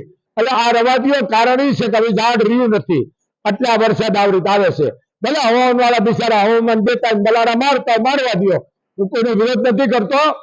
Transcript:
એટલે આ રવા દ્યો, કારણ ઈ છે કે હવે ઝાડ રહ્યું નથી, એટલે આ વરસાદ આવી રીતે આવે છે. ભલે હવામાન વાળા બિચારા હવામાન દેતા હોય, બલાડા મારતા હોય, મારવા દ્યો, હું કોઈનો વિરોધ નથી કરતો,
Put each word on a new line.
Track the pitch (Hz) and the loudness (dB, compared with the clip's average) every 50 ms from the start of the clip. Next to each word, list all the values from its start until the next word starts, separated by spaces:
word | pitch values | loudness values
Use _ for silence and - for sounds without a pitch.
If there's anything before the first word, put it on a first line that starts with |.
| - - _ _ _ _ _ 214 | -4 -6 _ _ _ _ _ -4
એટલે | 226 262 254 | -2 -2 0
આ | 220 233 240 | 0 0 0
રવા | 233 233 233 254 254 | 2 2 2 2 0
દ્યો, | 254 247 277 285 277 214 | 0 0 0 0 0 0
કારણ | - 220 220 233 247 254 262 | 0 0 0 2 2 2 2
ઈ | 285 277 - | 0 0 -2
છે | - 254 214 | -2 -2 -2
કે | 220 214 | 0 0
હવે | 226 233 | 0 0
ઝાડ | 202 214 220 240 240 214 202 | 0 0 0 0 0 0 0
રહ્યું | 214 233 247 247 226 | 0 0 0 0 0
નથી, | 214 202 - - 170 135 120 - _ _ _ _ _ _ - 208 202 | 0 -2 -2 -2 -2 -2 -2 -6 _ _ _ _ _ _ -6 -4 -4
એટલે | - - 233 | -2 -2 0
આ | 226 | 0
વરસાદ | 214 226 226 208 - 220 220 190 | 2 0 0 0 -2 -2 -2 0
આવી | 202 202 202 190 | 0 0 2 0
રીતે | 185 175 196 | 0 0 0
આવે | 202 208 196 | 0 2 2
છે. | 170 - - 147 117 - - _ _ _ _ - | 0 0 -2 -2 -4 -4 -8 _ _ _ _ -6
ભલે | 247 302 311 262 226 | -4 -2 -2 0 0
હવામાન | 233 247 254 254 240 247 | 2 2 2 2 2 2
વાળા | 247 240 240 233 | 2 2 2 2
બિચારા | 196 233 220 - 233 233 226 208 196 | 0 0 -2 -2 -2 0 0 2 2
હવામાન | 220 226 233 226 233 226 220 | 2 2 2 2 0 0 0
દેતા | 202 240 247 247 240 226 | 0 0 0 0 -2 -2
હોય, | 220 208 202 | 0 0 0
બલાડા | 220 226 233 233 240 233 | 2 2 2 2 0 0
મારતા | 233 269 285 269 247 - 247 233 | 0 0 0 0 0 0 0 0
હોય, | 220 220 262 | 0 0 0
મારવા | 285 277 262 247 208 175 | -2 -2 -2 -2 -2 -2
દ્યો, | 202 196 170 - - _ _ _ _ _ _ - | 0 0 0 -2 -4 _ _ _ _ _ _ -8
હું | 202 190 | -6 -4
કોઈનો | 254 240 226 240 226 196 226 | -2 -2 -2 0 0 0 0
વિરોધ | 247 254 202 233 254 220 | 0 0 0 0 0 0
નથી | 226 277 208 | 0 0 0
કરતો, | 254 240 208 - 269 277 311 302 - - | 0 -2 -2 -2 0 0 0 0 -2 -6